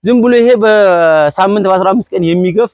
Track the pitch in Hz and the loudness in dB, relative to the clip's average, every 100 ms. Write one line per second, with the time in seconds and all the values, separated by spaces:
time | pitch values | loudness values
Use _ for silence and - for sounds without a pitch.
0 | 196 247 240 240 233 240 220 214 196 175 | 0 0 2 2 2 2 2 2 2 2
1 | 165 156 147 165 190 208 190 185 190 226 | 2 2 0 -2 -2 0 0 0 0 -2
2 | - 190 165 175 185 180 233 | -4 -4 -2 -2 -2 -2 -4